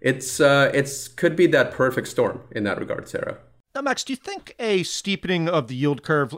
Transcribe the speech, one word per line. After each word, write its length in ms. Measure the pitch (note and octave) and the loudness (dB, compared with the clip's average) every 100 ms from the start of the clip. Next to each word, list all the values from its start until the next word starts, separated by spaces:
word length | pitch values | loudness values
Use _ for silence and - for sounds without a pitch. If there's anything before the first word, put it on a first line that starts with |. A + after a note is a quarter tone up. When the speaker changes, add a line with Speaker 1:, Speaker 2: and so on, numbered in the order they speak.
Speaker 1:
it's, 380 | C3 C3+ - - | -2 -2 -4 2
uh, 320 | C#3+ C#3 C3+ | 4 6 4
it's 340 | C#3+ C#3 - - | 2 -2 -6 -14
could 280 | - F3 E3 | -2 0 4
be 100 | E3+ | 4
that 240 | D3 B2 | 4 2
perfect 360 | - C3 - - | 0 0 0 -4
storm 340 | - A2+ - - | -2 -2 -2 -10
in 120 | A2+ | -4
that 160 | G2+ F#2 | -2 -4
regard, 280 | - - - | -6 -8 -8
Sarah. 300 | - - - _ _ _ C4+ | -8 -8 -10 _ _ _ -6
Speaker 2:
Now, 80 | |
Max, 200 | C#4 C#4+ | -4 -4
do 80 | - | -6
you 60 | C4 | -8
think 380 | - G4 - - | -10 -12 -12 -6
a 220 | A3+ G3 | 0 0
steepening 680 | E3 - G3 F#3+ - F3+ E3 | -2 -4 -4 -2 0 0 2
of 200 | E3+ A#2+ | 0 0
the 80 | B2+ | 0
yield 260 | C#3+ C#3+ | 0 0
curve, 340 | - D3+ C#3 | 0 0 0